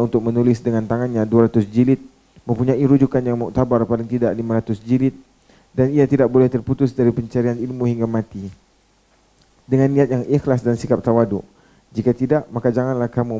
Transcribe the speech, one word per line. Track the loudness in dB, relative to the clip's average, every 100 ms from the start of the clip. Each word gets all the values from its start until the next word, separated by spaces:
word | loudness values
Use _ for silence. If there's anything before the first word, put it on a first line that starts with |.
untuk | 0 0
menulis | 0 0 2 2
dengan | 0 -2
tangannya | -2 -2 -2 -2
dua | 2 4 4
ratus | 2
jilid, | -2 0 2 0 -4 _ _ _ -6
mempunyai | -2 0 2 4
rujukan | 4 2 0
yang | -2
muktabar | -2 -4 -2 0 0
paling | 0 -2 -2
tidak | -2 -2
lima | -2 -2 -2
ratus | -2 -6
jilid, | -2 0 0 -4 -18 _ _ _ _
dan | -2 0
ia | 2 2
tidak | 4 4
boleh | 4 4
terputus | 0 -4 -2 -2
dari | 2 0
pencarian | 0 -4 -2 -2 -2
ilmu | -6 -4 -2
hingga | -2 -2
mati. | -4 -6 -10 -14 -14 _ _ _ _ _ _ _ _ _ _ -2
Dengan | 2 2
niat | 2 2
yang | 0 0
ikhlas | -2 0 -2
dan | 0 -2
sikap | -2 -2
tawaduk. | 0 2 2 -2 -8 _ _ _ _
Jika | -4 -2
tidak, | 0 0 -2 -4
maka | -4 -2
janganlah | -2 -2 -2 -4
kamu | -4 -4 -4